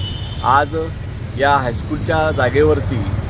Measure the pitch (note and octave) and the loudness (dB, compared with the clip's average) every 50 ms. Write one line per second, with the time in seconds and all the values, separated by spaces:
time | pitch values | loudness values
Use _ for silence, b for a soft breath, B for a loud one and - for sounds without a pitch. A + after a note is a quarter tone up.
0 | - - - - - - - - - A#2 B2+ C#3 D3+ C#3+ D3+ D#3+ D#3+ E3 E3 - | -4 -6 -6 -6 -6 -6 -6 -2 2 4 4 4 4 2 -2 -4 -4 -4 -6 -8
1 | - - - - - - - A2+ C3+ C#3+ C#3 C#3 C3 B2 A#2 G2+ - - D3+ D3 | -8 -8 -8 -8 -8 -8 -4 0 2 4 4 4 2 0 -2 -4 -4 -4 -4 -4
2 | - - E3 D#3+ D#3 D#3 D3 C#3 C3 B2 B2 C#3+ D3+ D3+ D3+ C#3 C3 - C3+ A2 | -2 0 0 2 2 0 2 2 0 2 4 4 4 4 4 2 2 0 -2 -2
3 | G2 G2 - - - | -2 -2 -2 -4 -4